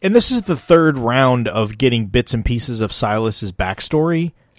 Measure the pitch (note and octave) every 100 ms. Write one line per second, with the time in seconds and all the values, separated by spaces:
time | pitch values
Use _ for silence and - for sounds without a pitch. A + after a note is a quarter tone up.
0 | F#3+ A#3 - B3 G3 D3+ - E3 D#3+ C#3
1 | A#2 B2+ C3 B2 A2 A2 G#2+ G#2+ C3 A#2
2 | G#2 B2 - A#2 G#2+ A#2+ - A2+ G#2+ -
3 | A2 G#2+ A2+ G2+ G2+ F2+ F#2+ F#2+ - D#3
4 | D#3+ E3 E3+ - _